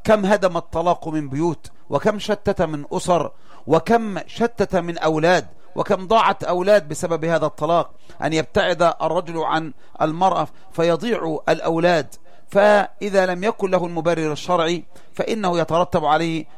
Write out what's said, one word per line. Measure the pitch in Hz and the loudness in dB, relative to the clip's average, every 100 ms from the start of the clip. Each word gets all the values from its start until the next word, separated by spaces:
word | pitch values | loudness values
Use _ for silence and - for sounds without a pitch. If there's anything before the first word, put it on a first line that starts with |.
كم | - 214 190 | 2 4 4
هدم | 208 185 170 | 2 2 -2
الطلاق | - 165 175 170 160 | -4 -2 0 0 0
من | 156 143 | -4 -4
بيوت، | 139 170 156 - - - | -2 -2 -2 -10 -14 -4
وكم | 139 214 208 | 0 0 0
شتت | - 202 - 190 | -2 -2 0 0
من | 160 151 139 | 0 -2 -6
أسر، | 175 180 175 139 - - - - | -6 0 0 0 -8 -14 -10 2
وكم | 156 - 233 220 180 - | 2 4 2 2 -6 -8
شتت | - 233 - 196 180 | -2 -2 0 0 0
من | 170 170 | -2 -2
أولاد، | 160 156 160 180 - - - - | 0 2 4 4 2 -12 -12 -6
وكم | - 190 185 | -2 0 2
ضاعت | 220 185 202 | 4 4 0
أولاد | 143 175 190 208 151 | -2 0 4 4 4
بسبب | 156 170 165 | -6 -2 -2
هذا | 160 165 151 | 0 0 0
الطلاق، | - 156 170 - - - - | -2 2 2 0 -6 -14 -6
أن | 147 | -2
يبتعد | 156 - 208 185 165 | 0 0 0 2 2
الرجل | 170 - 156 165 165 165 | 2 2 -2 -2 -4 -6
عن | 135 156 160 - - - | -2 -2 -4 -10 -12 -2
المرأة | 156 160 190 170 151 - - | -2 2 2 2 -2 -6 -10
فيضيع | - 170 165 226 214 165 151 - | 0 2 2 0 -2 -2 -2 0
الأولاد. | 160 160 165 165 170 139 - - - - | 0 0 2 2 2 0 -10 -14 -16 -2
فإذا | 196 208 208 - - 208 190 185 | 4 6 6 2 -4 0 2 2
لم | 180 | 0
يكن | 208 226 190 | -2 -2 0
له | 185 175 | 0 0
المبرر | 170 160 165 156 | -2 0 0 0
الشرعي | 147 - 180 160 175 - - - | -2 0 2 2 0 -4 -14 -12
فإنه | - - 220 190 170 | -4 -2 0 0 0
يترتب | 156 160 175 175 | 2 2 2 0
عليه | 147 156 165 160 - | 2 2 2 -4 -6